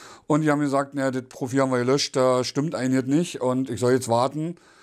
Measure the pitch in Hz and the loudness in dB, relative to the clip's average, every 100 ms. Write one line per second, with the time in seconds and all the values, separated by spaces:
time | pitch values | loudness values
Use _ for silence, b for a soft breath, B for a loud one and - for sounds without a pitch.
0 | B B B 151 151 147 147 139 135 139 | B B B 0 2 0 0 0 -2 -2
1 | 135 127 123 - 127 135 135 127 123 139 | -2 -4 -8 -10 -4 0 2 2 2 2
2 | - 135 127 127 120 143 160 120 131 131 | 0 2 2 2 0 -2 -2 -2 0 0
3 | 127 147 175 - 127 127 131 101 123 127 | 2 0 0 -2 -2 0 -2 -2 2 2
4 | 113 117 131 151 165 170 b b | 2 0 0 -2 -8 -10 b b